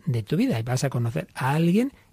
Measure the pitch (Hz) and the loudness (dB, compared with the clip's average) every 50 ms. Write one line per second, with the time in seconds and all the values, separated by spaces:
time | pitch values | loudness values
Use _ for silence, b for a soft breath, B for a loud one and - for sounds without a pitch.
0 | - - 123 113 104 - 151 170 247 269 180 113 113 123 127 131 - 135 - 123 | -4 -2 -2 -2 -2 -2 0 0 2 2 0 -2 -2 -2 -2 -2 -2 -2 -2 -2
1 | 120 120 113 156 - - - - 135 127 143 156 170 170 175 214 247 277 b b | -2 -2 -2 -4 -6 -6 -8 -4 -2 0 2 2 2 4 4 2 2 0 b b
2 | b b | b b